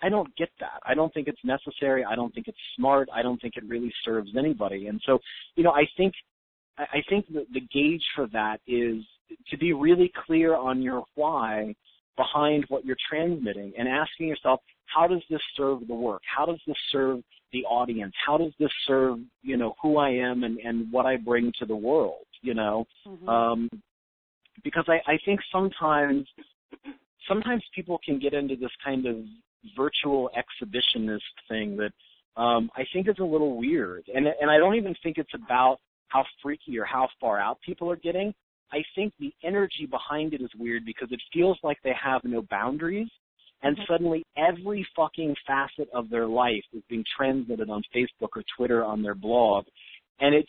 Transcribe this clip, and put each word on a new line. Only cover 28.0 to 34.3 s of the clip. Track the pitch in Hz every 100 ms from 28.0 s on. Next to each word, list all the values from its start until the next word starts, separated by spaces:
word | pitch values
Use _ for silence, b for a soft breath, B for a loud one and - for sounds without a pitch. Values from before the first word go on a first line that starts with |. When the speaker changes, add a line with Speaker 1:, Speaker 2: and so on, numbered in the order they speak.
| -
Speaker 1:
can | 143
get | 139
into | 143 139 131
this | 123 - 139
kind | 131 127
of | 113 110 107 _ _ 113 101
virtual | 143 - 147 139 123 120
exhibitionist | - - 110 113 127 120 110 104 - - -
thing | 110 107 101
that, | 104 - b b _ -
um, | 120 117 117 -
I | 131
think | 180 190
is | 196
a |
little | 185 156 151 120
weird. | 123 160 98 90 -
And, | 127 147